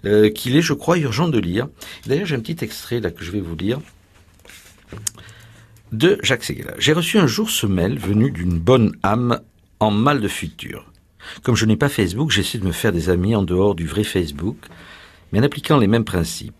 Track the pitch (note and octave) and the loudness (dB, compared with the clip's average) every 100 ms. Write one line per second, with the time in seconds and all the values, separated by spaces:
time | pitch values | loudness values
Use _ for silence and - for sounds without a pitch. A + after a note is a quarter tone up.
0 | G2+ G#2 G#2+ G#2+ B2+ C#3 E3 D3 - F3 | 4 6 4 2 0 2 2 -2 0 0
1 | C#3+ A2 E3+ B2 F2 F2+ C#3 - - - | 0 0 2 0 0 -2 -4 -10 -20 -14
2 | - C#3+ F#3 C3+ A2 E3+ A2 - - A#2+ | -4 -2 -2 -4 -4 -8 -8 -10 -6 -4
3 | G2+ E2+ F2 G2+ E2+ E2 F#2+ C3 - _ | -4 -6 -8 -6 -6 -4 -4 -4 -8 _
4 | _ _ _ _ - - - _ _ - | _ _ _ _ -20 -20 -20 _ _ -12
5 | - - - - - - - - _ A2 | -12 -12 -20 -20 -20 -20 -20 -20 _ 0
6 | D#3+ G#3 - B2 - - - - C3+ D#3 | 2 2 0 -2 -2 -10 -10 -2 0 2
7 | E3 A3 D3+ A2 A3 - G#2 F#2 F2 C3+ | 2 2 2 2 -2 -2 0 2 0 -2
8 | F#2 G#2+ C3 G#2 F2+ E2+ E2 B2+ G#2+ - | 0 2 2 0 -2 0 4 4 4 2
9 | G2 A2 A#2+ A#2 - _ _ _ A2 G#2 | -2 0 0 -2 -6 _ _ _ 0 2
10 | C3 C#3+ G2+ - E2 - - - - _ | 2 2 -2 -6 -10 -12 -14 -16 -18 _
11 | _ _ - - - A2+ A2 A2 C#3+ C#3 | _ _ -20 -8 0 2 4 4 2 2
12 | A2+ G2 D#3 G#2 F#2 A#2 F#2 E2 A2+ E2+ | 0 0 0 0 -2 -2 -4 0 0 0
13 | E2 F2+ F#2 A2+ F2+ F2+ G2+ E2+ E2 G2+ | 0 2 2 0 0 2 2 0 -4 -2
14 | G#2 G2 E2 C#2+ F2+ D3 - - - - | -2 -2 -2 -4 -6 -8 -18 -20 -20 -20
15 | - - - F#2+ C#3 C#3+ - D3+ G2+ A#2 | -20 -20 -4 0 0 -2 2 4 4 2
16 | G#2+ F2+ E2 - - | 2 -2 -2 -6 -14